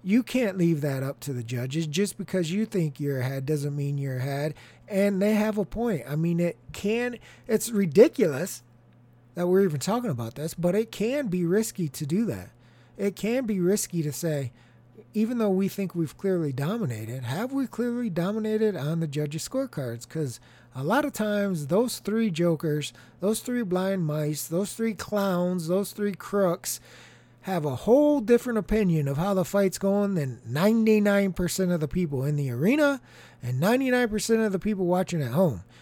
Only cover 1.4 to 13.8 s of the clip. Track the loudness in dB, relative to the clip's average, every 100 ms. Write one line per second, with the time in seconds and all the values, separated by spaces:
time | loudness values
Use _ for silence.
1.4 | -6 -6 -4 -4 -4 -2 -2 -4 -6 -4
2.4 | -2 -2 -2 -2 -2 -2 -4 -2 -4 -4
3.4 | -2 -2 -2 -4 -4 -4 -4 -4 -4 -2
4.4 | -4 -6 -16 -20 -4 2 2 2 2 2
5.4 | 2 0 -4 -2 -2 -2 -2 -2 0 2
6.4 | 0 -2 -14 -6 -2 -2 -2 -6 -16 -20
7.4 | -2 0 0 0 2 8 8 8 0 0
8.4 | -6 -8 _ _ _ _ _ _ _ -4
9.4 | 2 4 4 2 -2 -2 -2 -4 -6 -6
10.4 | -8 -2 0 2 -2 -2 -2 0 -2 -2
11.4 | 2 2 0 -4 -6 -4 -2 0 0 -4
12.4 | -10 -20 -20 -20 -20 -4 -4 -2 -2 -2
13.4 | -2 0 2 0